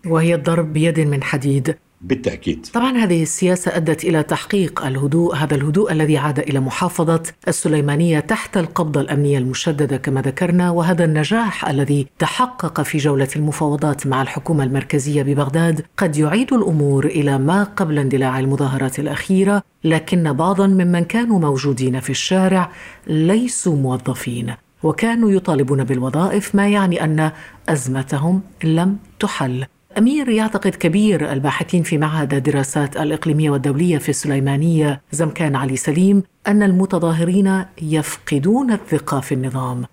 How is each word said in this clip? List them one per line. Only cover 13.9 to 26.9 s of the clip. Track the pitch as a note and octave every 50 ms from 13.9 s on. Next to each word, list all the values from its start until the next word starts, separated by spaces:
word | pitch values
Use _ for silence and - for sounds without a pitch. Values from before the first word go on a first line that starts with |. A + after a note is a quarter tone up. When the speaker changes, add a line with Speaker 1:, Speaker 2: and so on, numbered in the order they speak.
| C#3+ C#3 -
Speaker 1:
مع | C#3 B2+ C3
الحكومة | C3 - - D3+ - - E3 D3 C3+
المركزية | C3 C3+ C3+ B2+ - - D3 C3 D3 D3 D3
ببغداد | C#3 C#3 C#3+ C#3 C#3+ C#3 C3+ E3 E3 E3+ D#3+ D3+ - _ _
قد | - G3+ E3+ D3
يعيد | D3 D3+ D3+ E3 A3 B3+ -
الأمور | C4+ A#3+ G3 F#3+ D#3+ D3+ D3 C#3+ C#3 C3+ C3
إلى | D3+ F#3+ E3 C#3+ C#3+ C#3 C#3
ما | C3+ D3 F3 G3+ G#3
قبل | G3 - - G3 D#3+ D3+ D3
اندلاع | C#3 C3+ C3+ C3+ C3+ C3 B2+ C3
المظاهرات | C3 C3+ C#3 C#3 D3 C3+ C3+ C3 C3+ C3 - -
الأخيرة، | C#3+ D3+ C#3+ - - - F#3+ F#3 G3 G3 G3+ G3+ - _ _ _ -
لكن | E3 E3 D#3+ D#3+ - G3 F3+ E3 D3+
بعضا | C#3 C3 D#3+ F3+ G3 F#3 G3
ممن | G3 F#3+ F#3 F3+ F3 F3 F3 E3+
كانوا | E3+ - A3+ A#3+ A#3 A3 F#3
موجودين | D#3+ D3 C#3 C3 C3+ D3 C3+ A#2 C3 C3 B2 C3
في | B2 -
الشارع | C3 - - - F#3 F#3 F#3+ F#3+ F#3+ F#3 F3+ E3+ - - - - - - -
ليسوا | - D#3 D#3 D#3+ E3+ G3+ A3+ B3 B3 - - - F#3 D#3+
موظفين | C#3+ C3+ C3 B2+ B2 - - B2 - - C3+ A#2+ B2 A#2+ A#2+ A#2+ - _ _ _ _
وكانوا | - D#3+ D3+ - A3+ A3+ A#3 A#3 A3+ G#3+
يطالبون | G3 F#3+ F#3+ - D#3+ C3+ C#3 B2 C#3+ C3+ C3
بالوظائف، | A#2 C3+ B2+ B2 C3 B2+ D3+ F3 G3 - G3+ G3+ - -
ما | G3 G3+ G3+
يعني | G3+ G#3 G3 F#3